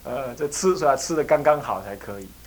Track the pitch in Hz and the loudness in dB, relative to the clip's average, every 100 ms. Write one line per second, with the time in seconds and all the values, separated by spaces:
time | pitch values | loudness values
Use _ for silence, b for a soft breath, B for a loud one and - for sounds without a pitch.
0 | 127 127 131 120 147 - 185 170 151 135 | -8 -6 -6 -6 -6 0 0 2 2 2
1 | - 160 143 151 147 147 123 95 101 101 | 0 -2 2 4 6 4 2 -6 -6 -10
2 | - 101 95 - | -10 -12 -14 -16